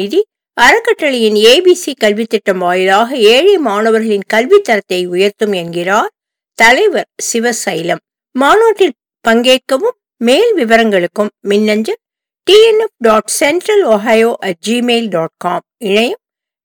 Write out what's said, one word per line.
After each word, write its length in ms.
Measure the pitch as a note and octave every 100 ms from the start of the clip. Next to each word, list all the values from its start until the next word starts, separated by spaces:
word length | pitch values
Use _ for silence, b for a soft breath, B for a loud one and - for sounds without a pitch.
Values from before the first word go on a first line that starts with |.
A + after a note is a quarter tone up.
நிதி 220 | G3+ D#4+ G#4+ _ _ -
அறக்கட்டளையின் 800 | B3 A4 A#4+ - D4+ B3+ G#3+ G#3
ஏ 200 | A3 C#4+
பி 140 | F4+
சி 200 | F4+ -
கல்வி 300 | C4 G#3+ G#3
திட்டம் 340 | A3+ G#3+ G#3 F#3
வாயிலாக 520 | F3 F#3 F#3+ F#3+ A#3 C4+ G#3
ஏழை 240 | B3 F#4 F#4+
மாணவர்களின் 680 | C4 G3+ A3+ A3 A3 G3+ -
கல்வி 340 | A3 B3+ G4+
தரத்தை 420 | G4+ G#3+ - F3+ F3+
உயர்த்தும் 460 | F3+ G3+ - G#3+
என்கிறார் 580 | F#3+ E3+ E3+ F3 G#3 G4 _ _ _ _ -
தலைவர் 480 | A3+ C4+ G#4+ B3+ - -
சிவசைலம். 760 | - A#3 A#3 A#3 - E3 E3+ F3 _ _ _
மாநாட்டில் 580 | B3+ C#4 G4 A4+ G4+ F4+ - _ _
பங்கேற்கவும் 720 | A3+ A3+ B3 B3+ - C4+ G#4+ - _ -
மேல் 300 | A#3 C#4+ A#4 F#4+
விவரங்களுக்கும் 760 | A3+ A3+ A3+ G3 F3 - G#3 _ G3+
மின்னஞ்சல் 500 | G#3 G#3+ G#3+ A3 A4 _ _ _ _ -
டி 100 | G#4 A4+
என் 140 | G#4+
எஃப் 160 | A4 -
டாட் 340 | A3+ G#3+ G#3 -
சென்ட்ரல் 480 | C#4+ F4 - G#4 D#4
ஒஹையோ 440 | G#3+ A3+ A3+ A3+ - F#3+
அட் 120 | F3 G#3
ஜிமெயில் 420 | A#3+ B3 A#3 A3+
டாட் 280 | E3+ D#3+ -
காம், 280 | F3+ F3 - -
இணையம் 360 | G#3 G3+ A#3+ G#4 _ _ _ _